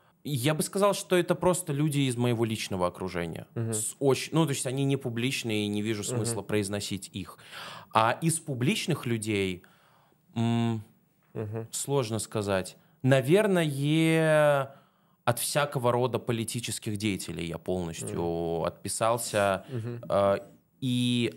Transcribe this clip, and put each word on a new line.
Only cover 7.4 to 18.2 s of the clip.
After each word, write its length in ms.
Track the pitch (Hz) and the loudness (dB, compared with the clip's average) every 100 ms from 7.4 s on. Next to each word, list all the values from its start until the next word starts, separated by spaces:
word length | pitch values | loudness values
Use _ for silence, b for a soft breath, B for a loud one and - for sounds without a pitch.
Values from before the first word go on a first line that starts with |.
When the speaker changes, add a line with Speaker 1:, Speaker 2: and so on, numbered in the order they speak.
| B B B B B | B B B B B
Speaker 1:
А 180 | 110 113 127 | 4 4 4
из 180 | 160 160 | 0 0
публичных 680 | - 123 127 220 - 143 123 | -4 -2 0 0 0 -2 0
людей, 560 | 117 107 101 95 87 b b b b b _ _ 113 | -2 0 0 0 -2 b b b b b _ _ -2
м, 480 | 117 117 117 113 104 _ _ _ _ | 0 2 0 -2 -6 _ _ _ _
Speaker 2:
Мгм. 320 | - 107 113 113 | -10 -6 -8 -8
Speaker 1:
сложно 480 | - - 139 113 110 | -8 -2 0 0 -2
сказать. 560 | - 113 101 95 90 - b b | -4 -4 0 0 -2 -12 b b
Наверное, 1700 | 127 135 127 190 214 180 156 135 143 160 160 160 160 156 147 139 131 B B B B B - | 4 4 6 4 4 2 2 0 0 4 4 4 4 6 6 4 0 B B B B B -2
от 140 | 120 | 0
всякого 520 | - 151 147 135 120 | 0 0 0 0 2
рода 260 | 120 123 110 | 2 0 -2
политических 800 | - 117 110 123 117 107 113 104 | -2 -2 -2 -4 -6 -6 -6 -2
деятелей 480 | 110 95 - 85 85 | -2 -2 -6 -6 -6
я 120 | 80 | -6
полностью 640 | - 92 85 82 107 85 | -4 -2 -2 -6 -6 -4